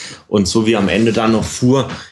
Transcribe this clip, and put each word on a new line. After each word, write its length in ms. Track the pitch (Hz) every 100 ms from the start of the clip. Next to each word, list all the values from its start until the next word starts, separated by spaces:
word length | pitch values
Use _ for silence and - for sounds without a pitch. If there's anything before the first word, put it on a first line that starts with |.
| - - -
und 200 | 104 95
so 200 | 117 110
wie 80 | 107
am 120 | 98
Ende 260 | 95 113
dann 180 | 107 113
noch 120 | 110
fuhr, 460 | - - 123 135 123 - -